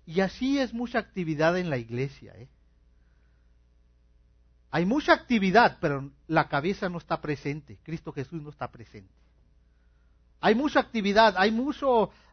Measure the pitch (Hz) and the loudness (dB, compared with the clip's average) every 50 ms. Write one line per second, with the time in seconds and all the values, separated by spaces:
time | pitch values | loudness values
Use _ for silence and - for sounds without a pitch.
0 | - 175 156 185 190 180 - - 254 269 277 277 262 214 226 233 247 233 - 226 | -14 -4 0 0 0 0 -2 -4 -2 0 2 0 0 -2 -4 -6 -6 -4 -4 -4
1 | - - - 190 175 156 156 143 156 165 175 185 180 165 143 123 117 113 117 120 | -4 -4 -6 -6 -4 -2 0 2 2 2 2 2 -2 -2 -2 -4 -4 -6 -6 -4
2 | 135 135 - - 110 104 92 98 123 - _ _ _ _ _ _ _ _ _ _ | -4 -6 -8 -16 -20 -20 -20 -20 -20 -20 _ _ _ _ _ _ _ _ _ _
3 | _ _ _ _ _ _ _ _ _ _ _ _ _ _ _ _ _ _ _ _ | _ _ _ _ _ _ _ _ _ _ _ _ _ _ _ _ _ _ _ _
4 | _ _ _ _ _ _ _ _ _ _ _ _ _ - 131 160 175 190 254 311 | _ _ _ _ _ _ _ _ _ _ _ _ _ -6 -2 0 0 2 0 0
5 | - 349 311 - - - 247 214 196 185 175 226 240 185 - - 180 151 143 135 | 4 4 2 2 2 0 0 2 2 4 6 6 6 6 2 0 -4 -2 -2 -4
6 | 139 139 _ _ _ - 160 160 143 - 151 143 143 190 196 - 202 180 175 165 | -6 -10 _ _ _ -2 0 0 0 0 -2 -2 -2 -2 -4 -4 -6 -8 -8 -8
7 | - - 165 - - 151 147 135 - 143 147 156 - - 101 - - 156 156 - | -6 -6 -6 -6 -4 -6 -6 -4 -4 -8 -8 -8 -10 -16 -20 -20 -14 -12 -12 -10
8 | - 160 - 147 127 135 170 160 147 147 143 - 127 - - 120 110 _ - 107 | -10 -12 -10 -10 -10 -10 -10 -12 -12 -12 -12 -12 -12 -12 -12 -18 -20 _ -20 -20
9 | 92 _ _ _ _ _ _ _ _ _ _ _ _ _ _ _ _ _ _ _ | -20 _ _ _ _ _ _ _ _ _ _ _ _ _ _ _ _ _ _ _
10 | _ _ _ _ _ _ _ - 147 190 220 240 302 285 - 285 - - - 226 | _ _ _ _ _ _ _ -2 2 2 2 2 0 0 0 0 -2 0 -4 -2
11 | 190 202 196 220 226 214 185 185 196 220 220 233 262 294 - - 285 269 247 226 | 0 2 4 6 6 6 4 2 0 2 0 -2 -4 -4 -6 -4 0 2 2 2
12 | 196 - - _ _ _ | 2 0 -4 _ _ _